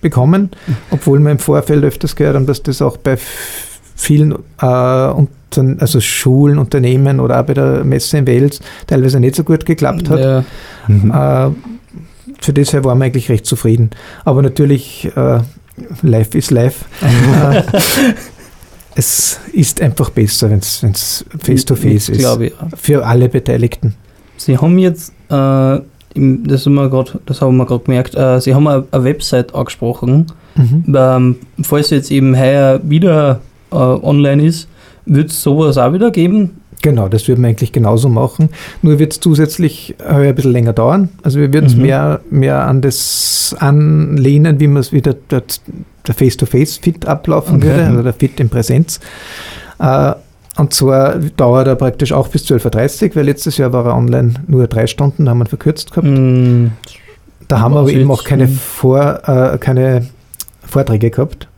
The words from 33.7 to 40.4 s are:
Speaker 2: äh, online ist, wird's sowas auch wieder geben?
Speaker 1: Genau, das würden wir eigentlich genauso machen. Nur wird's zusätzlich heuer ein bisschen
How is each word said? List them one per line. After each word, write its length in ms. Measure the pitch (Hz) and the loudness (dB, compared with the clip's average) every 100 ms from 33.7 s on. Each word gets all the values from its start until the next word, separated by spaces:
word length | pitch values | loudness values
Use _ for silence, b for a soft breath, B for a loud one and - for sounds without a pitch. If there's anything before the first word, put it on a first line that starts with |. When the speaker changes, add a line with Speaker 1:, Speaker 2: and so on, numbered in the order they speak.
Speaker 2:
äh, 40 | 170 | 0
online 680 | 156 170 147 147 143 143 | 0 0 0 2 2 2
ist, 240 | 156 160 - b b b - | 2 0 -10 b b b 0
wird's 380 | 139 156 - | 0 0 -2
sowas 340 | - 143 156 135 | 0 2 2 2
auch 160 | 123 | 0
wieder 160 | 175 233 | 2 0
geben? 520 | 190 170 214 190 - _ - | 2 2 2 0 -6 _ -4
Speaker 1:
Genau, 240 | 151 123 95 | 0 0 0
das 200 | 107 - | -2 0
würden 140 | 123 | 2
wir 80 | 120 | 2
eigentlich 220 | 107 120 | 0 -2
genauso 360 | - 110 113 131 | 0 2 2 2
machen. 420 | 113 127 - 156 B B B | 2 0 0 -2 B B B
Nur 160 | 160 147 | 2 2
wird's 200 | 151 - | 0 0
zusätzlich 760 | 175 151 151 160 165 - - - - | 0 2 0 0 -4 -4 -18 -14 -2
heuer 220 | 143 143 | 2 2
ein 60 | |
bisschen 160 | 131 | 2